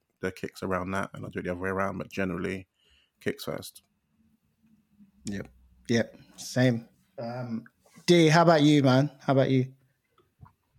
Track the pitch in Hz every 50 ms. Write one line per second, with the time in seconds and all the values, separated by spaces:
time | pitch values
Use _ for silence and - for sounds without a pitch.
0 | _ _ _ - - 92 - - - - - - - 95 95 90 92 92 95 98
1 | 98 - - - 101 - - 92 87 90 90 90 92 95 95 95 98 98 98 92
2 | - - - - 98 95 87 87 90 92 95 95 95 _ _ _ _ _ _ _
3 | _ _ _ _ - - - - - - - - - - - - _ _ _ _
4 | _ _ _ _ _ _ _ _ _ _ _ _ _ _ _ _ _ _ _ _
5 | - _ _ _ - 107 101 98 - - _ _ _ _ _ _ _ - 120 117
6 | 110 - - - - _ - - - - - 123 127 131 120 117 - _ _ _
7 | _ _ _ - 120 117 120 127 123 120 113 113 - - _ _ _ _ _ -
8 | - - 175 175 165 156 151 175 170 170 170 156 143 151 151 147 135 135 127 131
9 | 143 147 - - - - 139 131 131 - 135 131 127 131 - _ _ _ _ _
10 | _ _ _ _ _ _ _ _ - - _ _ _ _ _